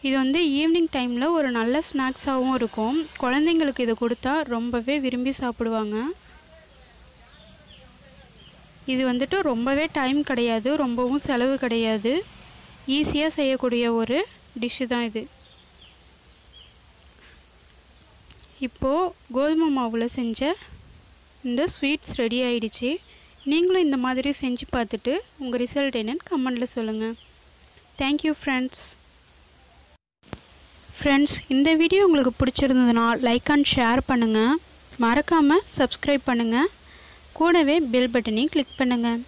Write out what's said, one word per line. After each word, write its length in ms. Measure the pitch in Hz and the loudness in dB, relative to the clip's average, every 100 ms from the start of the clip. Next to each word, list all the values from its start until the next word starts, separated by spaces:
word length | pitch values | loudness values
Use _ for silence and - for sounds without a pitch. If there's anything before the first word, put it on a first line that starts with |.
| 269 | 0
இது 80 | 269 | 0
வந்து 180 | 262 311 330 277 | 2 2 2 2
evening 300 | 320 339 330 | 2 2 2
டைம்ல 320 | 277 247 240 285 339 | 0 -2 0 0 2
ஒரு 140 | 269 233 | 0 0
நல்ல 180 | 226 277 320 | 0 0 -2
ஸ்நாக்ஸாவும் 680 | 277 262 262 - 262 254 262 | -2 -2 -4 -4 0 0 0
இருக்கும். 380 | 233 - 220 302 311 - | -2 -2 -2 -2 -4 -4
குழந்தைங்களுக்கு 640 | 247 269 311 330 294 262 240 | -2 2 2 2 0 0 -2
இதை 80 | 226 | 0
கொடுத்தா 320 | 240 233 262 302 285 | -2 -2 -2 -2 -2
ரொம்பவே 420 | 233 240 240 233 294 | -4 -2 -4 -2 -2
விரும்பி 280 | 262 247 254 262 | -2 -2 -4 -4
சாப்பிடுவாங்க. 600 | 254 226 226 220 214 214 269 381 - - - - - - - - - - - - - - - - - - - - - - - - - - - | -6 -4 -4 -2 -2 -4 -6 -8 -16 -20 -20 -20 -20 -20 -20 -20 -20 -20 -20 -20 -20 -20 -20 -20 -20 -20 -20 -20 -20 -20 -20 -20 -20 -14 -4
இது 80 | 254 262 | 0 0
வந்துட்டு 280 | 247 277 381 330 | 0 0 0 0
ரொம்பவே 360 | 233 247 277 320 311 | 0 0 0 0 -2
time 220 | 254 285 285 | 0 0 0
கிடையாது, 400 | 247 240 226 233 302 | -2 0 0 0 0
ரொம்பவும் 400 | 262 233 247 277 - | -2 -2 -2 -2 -2
செலவு 280 | 254 254 269 | 0 0 0
கிடையாது. 500 | 254 233 226 220 220 311 427 - - - - - - 277 | -2 -2 0 0 0 -2 -4 -18 -20 -20 -20 -16 -4 -2
ஈஸியா 320 | 302 294 311 302 | 0 0 -2 0
செய்யக்கூடிய 460 | 269 262 254 240 233 226 | 0 0 0 0 0 0
ஒரு 180 | 226 277 427 - - 254 | 0 -2 -4 -10 -16 -8
dish 180 | 240 - 247 | -8 -6 -4
தான் 140 | 240 233 | -2 -4
இது. 140 | 220 254 - - - - - - - - - - - - - - - - - - - - - - - - - - - - - - - - - 254 | -6 -12 -20 -20 -20 -20 -20 -20 -20 -20 -20 -20 -20 -20 -20 -20 -20 -20 -20 -20 -20 -20 -20 -20 -20 -20 -20 -20 -20 -20 -20 -20 -20 -20 -10 -10
இப்போ 240 | - 262 302 359 - - 254 | -4 0 0 -2 -6 -6 -2
கோதுமை 320 | 294 320 320 269 | 0 2 2 0
மாவுல 300 | 233 226 233 - | -2 -2 -4 -4
செஞ்ச 240 | 233 220 277 392 - - - - - - - - 254 | -6 -2 -4 -4 -10 -20 -20 -20 -20 -20 -20 -10 -4
இந்த 180 | 240 339 - | -2 -2 -2
sweets 420 | 277 302 - - | -2 -2 -6 -4
ready 180 | 233 240 254 | -2 0 0
ஆயிடுச்சு. 420 | 240 220 - 247 330 - - - - 277 | -2 -4 -4 -4 -4 -8 -20 -20 -10 -2
நீங்களும் 320 | 311 359 370 311 | 2 4 4 2
இந்த 120 | 269 247 | 2 0
மாதிரி 260 | 254 269 277 | 0 -2 -2
செஞ்சு 260 | 262 247 - 254 | -4 -4 -4 -4
பார்த்துட்டு 400 | 226 214 - 330 - - | -2 -4 -2 -4 -4 -10
உங்க 120 | 262 240 | -6 -2
result 360 | 240 285 277 247 | -2 0 -2 -2
என்னன்னு 260 | 220 311 - | -4 -6 -4
கமெண்ட்ல 360 | 320 254 247 247 - | -2 -2 -4 -6 -4
சொல்லுங்க. 320 | 220 220 220 226 - - - - - - - - | -6 -4 -6 -6 -16 -20 -20 -20 -20 -20 -20 -6
Thank 180 | 269 294 311 | -2 0 -2
you 80 | 294 | -2
friends. 320 | - 254 254 - - - - - - - - - - - - - _ _ - - - - - - - - | -2 -2 -4 -8 -20 -20 -20 -20 -20 -20 -20 -20 -20 -20 -20 -20 _ _ -20 -20 -20 -20 -20 -20 -20 -4
Friends, 360 | 294 277 285 - - | 2 4 4 0 0
இந்த 160 | 269 285 320 | 2 4 4
video 220 | 330 370 392 | 4 6 6
உங்களுக்கு 240 | 302 254 - | 6 2 2
பிடிச்சிருந்ததுன்னா 680 | 262 - 277 254 240 233 233 233 247 | -2 2 2 4 4 4 2 2 2
like 240 | 240 - | 0 2
and 120 | 294 285 | 2 2
share 300 | - 233 254 - | 2 2 2 2
பண்ணுங்க. 320 | 254 226 220 233 320 - - - - | 0 2 2 2 0 -4 -20 -20 -2
மறக்காம 540 | 233 254 - 339 285 339 - - | 2 2 2 4 6 4 0 -2
subscribe 460 | 254 - - 285 - | -2 0 -2 0 0
பண்ணுங்க. 280 | 240 233 233 359 - - - - - - - | 0 0 0 0 -4 -20 -20 -20 -20 -20 0
கூடவே 360 | 330 349 285 330 277 | 4 4 4 2 2
bell 180 | 247 247 | 0 2
பட்டனையும் 380 | 240 226 214 294 | 0 -2 -2 0
click 240 | 320 262 - | -2 -4 -2
பண்ணுங்க. 300 | 254 247 233 233 | -2 0 0 -4